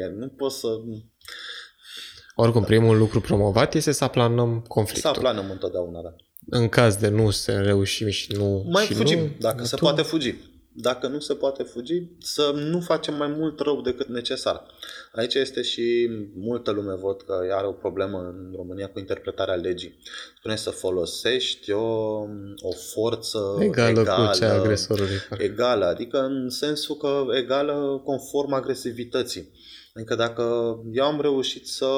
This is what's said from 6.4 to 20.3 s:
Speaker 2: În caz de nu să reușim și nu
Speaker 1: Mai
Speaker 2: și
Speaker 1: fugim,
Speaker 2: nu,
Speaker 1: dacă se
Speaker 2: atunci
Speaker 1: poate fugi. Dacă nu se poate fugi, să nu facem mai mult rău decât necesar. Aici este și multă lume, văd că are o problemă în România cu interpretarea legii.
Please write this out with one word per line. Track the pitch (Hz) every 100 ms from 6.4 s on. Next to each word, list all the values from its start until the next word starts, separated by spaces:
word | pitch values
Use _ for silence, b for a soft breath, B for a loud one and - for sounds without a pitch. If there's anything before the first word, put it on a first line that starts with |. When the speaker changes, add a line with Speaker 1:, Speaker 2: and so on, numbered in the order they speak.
| -
Speaker 2:
În | 123 117
caz | - 120 101
de | 107
nu | 104 110
să | 98 - 101
reușim | 98 101 98 - 110
și | 95 -
nu | 101 101 98 98
Speaker 1:
Mai | 180 214
Speaker 2:
și |
Speaker 1:
fugim, | - 226 165
Speaker 2:
nu, | 156 143
Speaker 1:
dacă | 113 123
se | 120 135
Speaker 2:
atunci | 160
Speaker 1:
poate | 143
fugi. | 151 165 127 95 - - _
Dacă | - 117 127 135
nu | 143
se | 143
poate | 143 139 135
fugi, | 123 120 123 175 170 -
să | - - 147 143
nu | 147 175
facem | 175 160 160 151
mai | 147
mult | 147 156 151
rău | 143 139
decât | 123 123 131
necesar. | 120 120 131 - 87 - B B B B
Aici | - 127
este | 135 131 -
și | 120 - 117 120 117 113 101 95
multă | 107 120 120
lume, | 104 101 95
văd | 95 98
că | - 95 92
are | 95 101
o |
problemă | 92 101 90 98 98
în | 90 90 92 92
România | 90 92 98
cu | -
interpretarea | 95 98 - - 95 92
legii. | 87 87 90 - B B B